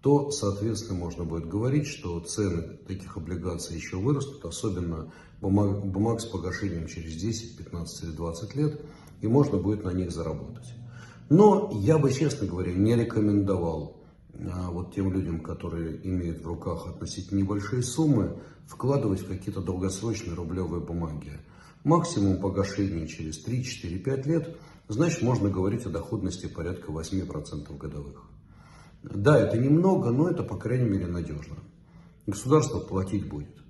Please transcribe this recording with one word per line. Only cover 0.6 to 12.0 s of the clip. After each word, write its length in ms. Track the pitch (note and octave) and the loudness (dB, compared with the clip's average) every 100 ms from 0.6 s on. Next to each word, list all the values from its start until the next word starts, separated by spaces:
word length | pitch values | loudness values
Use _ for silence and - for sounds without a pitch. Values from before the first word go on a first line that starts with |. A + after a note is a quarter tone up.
| A2+ G#2 - F#2 | -2 -2 -4 -6
можно 260 | E2+ F2 | -6 -6
будет 240 | E2 E2 D#2+ | -4 -4 -4
говорить, 380 | G2 B2 D3 D3 | -2 2 2 0
что 320 | - F2+ E2+ | -8 -6 -6
цены 420 | - - G2+ E2 D#2 - - | -6 -2 0 0 -6 -12 -10
таких 280 | F#2+ - - | -10 -8 -10
облигаций 600 | D#2+ F2 F2+ E2+ - D#2+ | -8 -6 -4 -6 -8 -8
ещё 240 | - F#2 | -6 -2
вырастут, 440 | A2+ C#3+ C3+ - | 2 2 -2 -8
особенно 680 | E2 - A2+ F2+ F2 D#2+ D#2 - - - | -12 -4 -4 -2 -4 -4 -8 -14 -20 -6
бумаг, 460 | G2 G2+ G2+ G2+ G2 | 0 2 2 0 -2
бумаг 340 | F#2 A2 A2 | 0 0 0
с 40 | |
погашением 640 | - F#2+ F2+ - G2 E2+ D#2 | -4 -6 -4 -4 -4 -4 -6
через 260 | - D#2+ | -8 -10
десять, 420 | D#2+ G#2 A2+ - - | -6 -4 -4 -8 -14
пятнадцать 460 | F2 E2+ E2 - | -12 -8 -8 -8
или 80 | E2+ | -10
двадцать 460 | D#2 E2+ E2 G#2+ C#3 | -6 -6 -6 -6 -2
лет, 240 | D3+ - - - - - | -2 -2 -14 -18 -20 -6
и 80 | G#2+ | 4
можно 300 | C3 C#3+ G2 | 6 6 4
будет 260 | G2 G#2+ | 2 0
на 80 | F#2 | 0
них 180 | F#2 E2+ | -2 -2
заработать. 560 | D#2+ E2 D2+ - - - - - - - - - | -2 -4 -4 -8 -14 -16 -16 -16 -16 -18 -18 6
Но 400 | D#3 G#3+ F#3+ - | 10 10 10 2
я 260 | G#2+ G2 | 0 4
бы, 140 | D#3 | 6